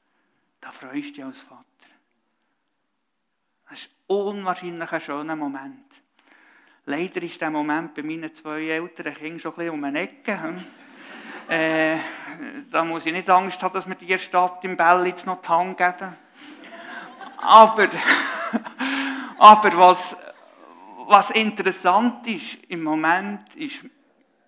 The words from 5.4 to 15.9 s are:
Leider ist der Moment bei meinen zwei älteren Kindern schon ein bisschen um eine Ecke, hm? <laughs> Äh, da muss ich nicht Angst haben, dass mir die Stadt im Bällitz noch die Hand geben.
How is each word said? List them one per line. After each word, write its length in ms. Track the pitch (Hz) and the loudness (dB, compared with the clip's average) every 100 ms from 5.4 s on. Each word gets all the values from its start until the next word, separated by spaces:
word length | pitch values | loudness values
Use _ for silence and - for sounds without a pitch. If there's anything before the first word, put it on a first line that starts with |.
| 143 139 139 131 _ _ _ _ _ _ _ _ _ _ - | -8 -10 -14 -20 _ _ _ _ _ _ _ _ _ _ -8
Leider 380 | 147 180 180 | -6 -4 -6
ist 160 | 170 - | -8 -6
der 100 | 160 | -4
Moment 440 | 151 147 151 170 | -2 -2 -4 -6
bei 100 | 151 | -10
meinen 320 | 151 160 156 - | -10 -10 -12 -14
zwei 320 | 156 156 160 | -12 -8 -6
älteren 460 | 160 175 175 156 | -6 -6 -12 -12
Kindern 260 | 143 156 170 | -12 -14 -10
schon 140 | 160 | -12
ein 20 | 170 | -8
bisschen 180 | 170 | -8
um 100 | 151 | -6
eine 160 | 143 147 | -6 -6
Ecke, 440 | 190 - - 190 | -8 -10 -8 -8
hm? 200 | 160 180 - | -8 -12 -14
<laughs> 40 | - - - - - - - - | -20 -20 -20 -20 -20 -18 -14 -6
Äh, 500 | 165 160 160 156 160 - - - 170 120 127 139 | -2 0 2 0 -2 -6 -12 -16 -14 -14 -14 -4
da 140 | 160 165 | -2 -2
muss 200 | 165 160 | -4 -4
ich 60 | |
nicht 180 | 180 185 | -4 4
Angst 320 | 185 190 - | 4 2 -6
haben, 120 | 190 | -6
dass 120 | 185 185 | -6 -10
mir 100 | 185 | -10
die 220 | 180 185 | -4 -4
Stadt 460 | - 180 180 - | 0 0 0 -2
im 140 | 190 147 | -6 2
Bällitz 480 | 170 180 180 180 190 | 4 4 2 -4 -8
noch 160 | 185 | -8
die 80 | - | -2
Hand 280 | 170 185 185 | 0 0 -2
geben. 380 | 180 | -2